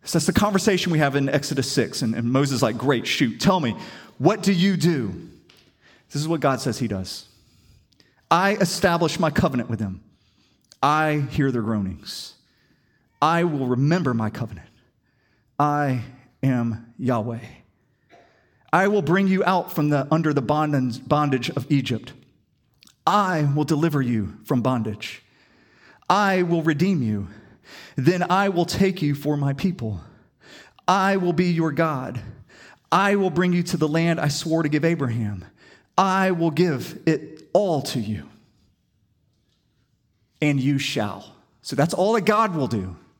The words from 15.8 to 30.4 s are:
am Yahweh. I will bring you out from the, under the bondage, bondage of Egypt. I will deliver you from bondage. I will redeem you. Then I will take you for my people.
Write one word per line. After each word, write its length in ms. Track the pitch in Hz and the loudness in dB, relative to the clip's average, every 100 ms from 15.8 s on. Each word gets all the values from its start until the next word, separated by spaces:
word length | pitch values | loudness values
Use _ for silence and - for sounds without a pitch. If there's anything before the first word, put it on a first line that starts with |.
| 143 127 117 - _ _ | 0 -2 -6 -16 _ _
am 500 | 135 127 117 110 - - | 0 0 0 -4 -10 -6
Yahweh. 420 | 127 120 110 113 - - _ _ _ _ _ - _ _ _ _ _ | -2 -2 -2 -8 -12 -20 _ _ _ _ _ -20 _ _ _ _ _
I 140 | 165 196 | 0 2
will 120 | 208 | 2
bring 260 | 151 180 190 | 2 2 4
you 160 | 190 180 | 2 2
out 260 | 185 - | 0 -2
from 160 | - 151 | -2 0
the, 180 | 147 139 | 0 2
under 220 | 156 160 | 0 2
the 80 | 143 | 0
bondage, 640 | 113 151 151 143 127 117 - | 0 0 2 0 0 -4 -2
bondage 420 | 147 147 131 123 | 0 2 0 -2
of 180 | - - | -6 0
Egypt. 420 | 143 135 113 - - _ _ _ _ _ _ _ _ - | 0 0 -6 -8 -20 _ _ _ _ _ _ _ _ 0
I 440 | 202 190 170 147 143 | 2 2 2 0 0
will 80 | |
deliver 380 | 143 151 165 147 | 0 2 2 0
you 360 | 123 113 95 - | 0 -2 -2 -8
from 180 | - 131 | -2 0
bondage. 640 | 117 127 107 104 - - _ _ _ _ _ _ - _ _ | 0 0 -2 -6 -12 -16 _ _ _ _ _ _ -20 _ _
I 340 | 196 202 185 | 2 2 2
will 180 | 180 165 | 2 2
redeem 400 | 160 147 185 180 | 2 2 2 2
you. 260 | 117 104 92 - - - - - - - | 0 -2 -6 -14 -20 -20 -20 -20 -12 0
Then 280 | 131 180 175 | 2 2 2
I 200 | 185 202 | 2 2
will 160 | 175 170 | 0 -2
take 360 | - 190 185 | 2 0 2
you 140 | 147 143 | -2 -2
for 220 | 143 147 | -2 -2
my 160 | 139 | -2
people. 480 | 139 190 170 113 95 - - _ _ | 0 -4 -4 -6 -8 -12 -20 _ _